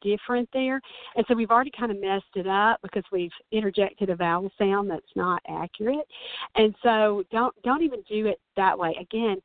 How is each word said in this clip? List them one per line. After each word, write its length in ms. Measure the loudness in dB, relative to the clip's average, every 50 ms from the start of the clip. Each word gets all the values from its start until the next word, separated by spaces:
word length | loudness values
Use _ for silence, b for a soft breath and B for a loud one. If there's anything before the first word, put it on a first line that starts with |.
| -2
different 460 | -2 -2 -2 0 -2 -2 0 0 -2 -2
there. 280 | -2 -2 0 -2 -4 B B B B B B B
And 80 | -2 0 2
so 60 | 2
we've 160 | 0 2 4
already 220 | 4 4 4 2 -2
kind 140 | -6 -4 -4
of 100 | -4 -4
messed 360 | -2 -2 -2 -2 -2 -6 _
it 100 | -6 -4
up 340 | -2 0 2 4 4 2 2 -2
because 220 | -6 -8 -8 -8 -4 -4
we've 180 | -4 -4 -4 -6 -12 -18 _ -4
interjected 580 | -2 -2 0 0 0 0 0 0 _ -2 -2
a 60 | -2
vowel 340 | 0 0 0 0 0 -2 -4 -4 _
sound 320 | 0 2 2 2 0 -2
that's 140 | -4 -6 -8 _ _
not 260 | -4 -2 0 -2 -2 -4 -8
accurate. 580 | -8 -8 -8 -8 -8 -6 -2 -2 -2 -2 -4 -8 B B B B B B B B 0
And 200 | 4 4 4 4 2 2
so 420 | 2 4 4 4 2 2 0 -4 -4
don't, 240 | -2 0 0 0 -2 -4 _
don't 200 | -2 0 2 0
even 200 | 0 -2 -4 -10 -6
do 180 | -4 -2 0
it 140 | 0 -2 -2 _ _ _
that 220 | 0 2 2 2 2
way. 180 | 0 -4 -4 -4
Again 380 | -8 -8 -4 -2 0 0 -2 -2